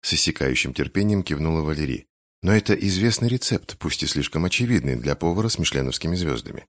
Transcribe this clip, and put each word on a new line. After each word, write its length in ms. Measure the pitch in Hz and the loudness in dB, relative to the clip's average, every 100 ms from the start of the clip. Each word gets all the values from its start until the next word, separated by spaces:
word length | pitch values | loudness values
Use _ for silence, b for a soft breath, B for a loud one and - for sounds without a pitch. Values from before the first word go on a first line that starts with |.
с 120 | - | 0
иссякающим 600 | 85 - 80 67 64 69 | 0 0 0 0 0 -2
терпением 500 | 64 67 - 101 104 | -2 -2 0 2 2
кивнула 380 | - 76 80 80 | 0 0 2 0
Валерий. 460 | 76 76 73 62 - _ _ _ | 0 -2 -2 -4 -8 _ _ _
«Но 100 | 90 | 2
это 200 | 107 - | 2 4
известный 560 | 107 101 92 113 110 120 | 2 2 2 2 2 0
рецепт, 480 | 123 - 113 - - | 0 0 -2 -4 -8
пусть 260 | 80 - | -6 -2
и 40 | 76 | -2
слишком 380 | 76 67 78 90 | -2 -2 0 0
очевидный 500 | - 120 110 67 62 | 0 2 2 2 -2
для 200 | 64 69 | -2 0
повара 340 | 82 87 113 | 0 0 0
с 80 | - | 0
мишленовскими 580 | 82 67 65 - 80 90 | -2 0 -2 -2 -2 -2
звездами. 520 | 85 62 - - | 0 -2 -6 -14